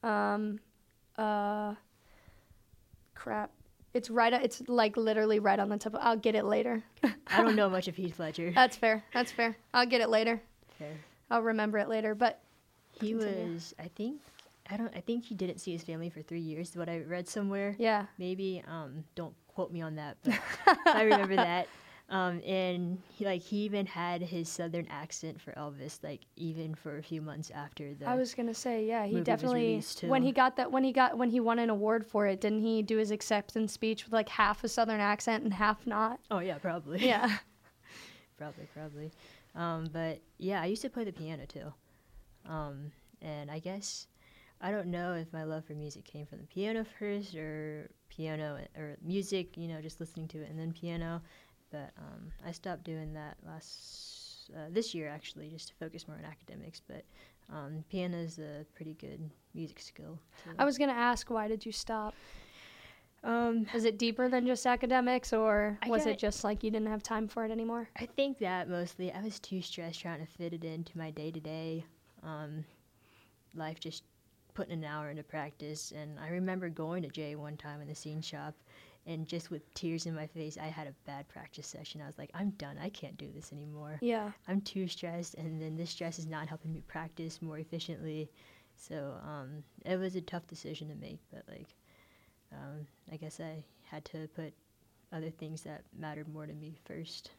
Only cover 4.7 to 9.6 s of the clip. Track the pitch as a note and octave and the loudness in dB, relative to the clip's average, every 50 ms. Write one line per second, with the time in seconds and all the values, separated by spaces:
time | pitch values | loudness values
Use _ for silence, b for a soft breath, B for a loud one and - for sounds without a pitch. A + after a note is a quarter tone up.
4.7 | B3 A#3+ A3 G#3+ G#3 A3+ A3+ A3 A3 G#3+ G#3+ G#3+ G#3+ G#3+ G3+ G3+ G3 G3 G3 G3+ | 6 6 6 6 6 4 4 6 6 6 6 6 6 6 8 8 6 6 6 2
5.7 | G#3 G3+ - G#3+ G#3+ G#3+ - A#3 A3+ A3 G3 A3+ G#3+ G#3+ G#3 G3+ G#3+ G#3+ G#3+ A#3+ | 2 0 0 -2 -2 4 4 4 4 6 4 4 4 6 4 4 4 4 4 2
6.7 | A#3+ A3+ A3 - _ - - B3 G#3+ - - - - G3 A#3 A3+ A3 G#3+ G#3 G3 | 0 -2 -2 -6 _ 4 4 4 4 2 -4 4 6 8 8 8 8 8 6 6
7.7 | F#3 F#3 F3+ - E3 F#3 F#3+ F3 D#3+ - E3+ D#3 D#3 - E3+ F3 F3 - B3+ B3+ | 6 2 0 0 -2 -2 -2 -4 -2 -2 -4 -4 -2 -2 -2 4 10 10 10 10
8.7 | B3+ - - A3+ A3 G#3+ - - - B3 B3 A#3+ - - A#3 A3+ A3 - | 8 4 6 6 6 4 0 -2 0 0 0 0 2 2 2 2 2 -4